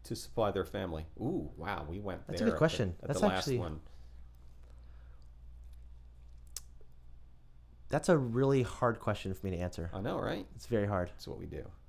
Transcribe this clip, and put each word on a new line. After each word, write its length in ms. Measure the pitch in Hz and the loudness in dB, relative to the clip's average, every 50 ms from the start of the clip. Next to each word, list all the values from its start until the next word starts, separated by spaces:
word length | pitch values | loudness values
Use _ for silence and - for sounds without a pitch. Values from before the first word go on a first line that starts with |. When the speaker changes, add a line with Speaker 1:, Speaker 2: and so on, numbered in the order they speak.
| - | -6
Speaker 1:
to 120 | - 113 | -6 -6
supply 360 | - - - - 120 110 101 | -6 -6 -2 2 2 2 4
their 140 | 95 98 90 | 4 2 0
family? 420 | - - 101 98 87 80 78 80 - - - | 0 -2 -2 -2 -2 -2 -4 -6 -8 -6 -4
Ooh, 300 | 107 135 190 85 76 76 - | -2 0 0 0 -2 -4 -8
wow, 260 | 76 82 95 101 80 76 73 | -6 -4 -2 -2 -2 -4 -4
we 100 | 85 101 | -6 -4
went 280 | 101 98 90 - - | -4 -4 -4 -4 -6
Speaker 2:
That's 140 | - 95 - | -4 0 4
a 20 | 220 | 4
Speaker 1:
there 60 | 233 | 4
Speaker 2:
good 20 | |
Speaker 1:
at 40 | - | 6
the, 20 | - | 6
Speaker 2:
question. 360 | 151 160 - - 117 92 87 - | 4 4 6 2 0 0 0 -4
Speaker 1:
at 60 | - | -2
Speaker 2:
That's 140 | - 143 - | -2 2 6
Speaker 1:
the 40 | - | 6
last 100 | 104 185 95 | 6 6 4
Speaker 2:
actually 180 | - - 135 | 2 2 0
Speaker 1:
one. 220 | - 87 80 78 80 - - - - - - - - - - - - - - - - - - - - - - - - - - - - - - - - - - - - - - - - - - - - - - - - - - - - - - - - - - - - - - - - - - - - - - - - - - - - - - - - - - | 0 0 -2 -4 -6 -8 -12 -14 -14 -14 -14 -14 -14 -14 -14 -16 -16 -18 -16 -16 -16 -16 -16 -16 -16 -16 -16 -16 -16 -16 -16 -16 -16 -16 -16 -16 -16 -16 -16 -16 -14 -14 -14 -14 -14 -14 -14 -16 -16 -16 -18 -18 -18 -18 -16 -16 -16 -16 -12 -12 -12 -12 -14 -16 -16 -16 -16 -18 -18 -16 -16 -16 -16 -16 -18 -18 -20 -20 -20 -20 -20 -20 -20 -20 -16 -4 0
Speaker 2:
That's 200 | - 151 - - | 0 4 8 8
a 80 | 175 | 8
really 440 | 147 131 120 113 127 135 135 139 131 120 | 8 8 4 4 6 6 8 8 6 6
hard 360 | - - - 127 120 113 117 | 4 2 4 4 4 4 4
question 340 | - 113 104 - - 98 92 | 0 0 0 0 0 -4 -4
for 120 | - - | -2 -2
me 60 | 95 | -2
to 60 | 92 82 | 0 0
answer. 280 | 90 90 - - 82 85 - | 0 -2 -2 -2 -4 -4 -2
Speaker 1:
I 60 | 95 | -2
know, 180 | 104 131 185 - | -2 0 0 0
right? 260 | - - 170 202 185 - - | 0 0 -2 -2 -4 -8 -12
Speaker 2:
It's 100 | - - | -14 -2
very 200 | - 120 107 101 | 2 2 4 4
hard. 220 | 101 104 92 87 87 | 4 4 2 2 0
Speaker 1:
That's 180 | - - - | -4 -10 -8
what 100 | - - - | -8 -8 -6
we 60 | 92 | -6
do. 180 | 80 73 73 - - - - - | -6 -6 -8 -8 -8 -14 -16 -20